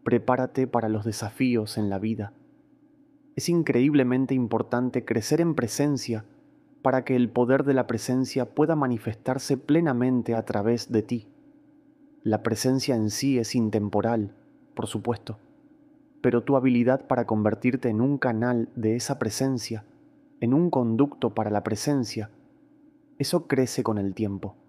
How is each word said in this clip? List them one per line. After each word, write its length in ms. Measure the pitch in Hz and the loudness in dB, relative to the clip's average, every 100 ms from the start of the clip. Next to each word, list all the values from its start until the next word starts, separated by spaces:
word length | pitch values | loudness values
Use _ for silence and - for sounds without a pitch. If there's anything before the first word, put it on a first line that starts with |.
Prepárate 640 | - 117 113 127 127 - 127 | 2 0 2 0 0 -2 0
para 220 | 123 110 | 0 0
los 160 | 110 107 | -2 -4
desafíos 720 | 104 104 - 131 117 107 - | -6 -8 -2 0 0 -2 -2
en 120 | 104 | -2
la 100 | 98 | -2
vida. 340 | 110 110 101 - _ _ _ _ _ _ _ _ _ - | -4 -4 -6 -12 _ _ _ _ _ _ _ _ _ -8
Es 100 | - | 0
increíblemente 880 | 175 156 120 135 147 123 127 131 135 | 0 2 2 4 4 2 0 0 0
importante 720 | 117 113 117 120 127 123 - | 0 -2 -2 -2 -2 -4 -2
crecer 340 | 113 107 151 | -4 0 2
en 160 | 170 139 | 2 0
presencia 680 | 117 - 147 135 - 113 107 - _ _ _ _ | -4 0 0 0 -4 -8 -8 -20 _ _ _ _
para 220 | 135 127 | 0 0
que 120 | 127 127 | 2 2
el 140 | 120 | 2
poder 340 | 120 120 135 | 2 2 2
de 100 | 143 | 2
la 140 | 135 120 | 0 0
presencia 680 | 117 - 127 127 139 120 | -4 -2 -2 -2 -2 -4
pueda 220 | - 156 156 | 0 0 2
manifestarse 840 | 135 117 - 110 - 131 - 135 | 0 -2 -6 -6 -4 -4 -2 -4
plenamente 760 | - 156 165 123 127 127 113 113 | 2 2 2 2 2 2 0 -2
a 100 | 107 | -2
través 460 | 104 104 120 - | 0 0 0 0
de 120 | 117 | -2
ti. 240 | 104 120 - _ - _ _ _ _ _ - _ | 0 -6 -8 _ -20 _ _ _ _ _ -20 _
La 200 | 110 107 | -2 0
presencia 520 | 113 110 131 131 135 120 | 0 0 0 0 0 0
en 140 | 107 | 0
sí 280 | - 139 131 | -2 0 0
es 180 | 113 127 | 0 0
intemporal, 800 | 110 110 101 104 110 117 101 - _ _ _ | 0 0 0 0 0 -2 -4 -10 _ _ _
por 140 | - 110 | -10 -6
supuesto, 520 | 110 110 117 - 107 _ _ _ - _ _ _ _ | -4 -4 -6 -8 -16 _ _ _ -20 _ _ _ _
pero 220 | 123 120 | 2 2
tu 120 | 117 135 | 2 2
habilidad 520 | 127 120 120 131 - | 4 4 4 2 0
para 180 | 123 117 | -2 0
convertirte 640 | 107 107 107 123 127 123 | 2 2 2 0 0 0
en 120 | 107 | 2
un 160 | 131 143 | 0 2
canal 520 | 135 110 120 120 117 - | 0 0 0 0 -2 -2
de 200 | 110 117 | 0 0
esa 220 | - 139 | -2 -4
presencia, 680 | 113 - 135 127 - 110 - _ - _ _ _ | -4 -2 -2 -2 -4 -10 -10 _ -20 _ _ _
en 140 | 117 | 2
un 160 | 139 175 | 2 2
conducto 640 | 135 117 113 143 - 117 | 2 0 2 0 2 -2
para 160 | 104 107 | -2 -2
la 140 | 104 | -2
presencia, 680 | 107 107 - 143 113 - 104 - _ _ _ _ - _ _ _ | -2 -4 0 0 -2 -6 -10 -14 _ _ _ _ -20 _ _ _
eso 300 | 139 175 - | -2 -2 0
crece 340 | 131 127 - | 0 0 0
con 160 | 117 107 | -2 0
el 160 | 98 | -2
tiempo 420 | 92 107 98 95 - | -2 -4 -4 -10 -12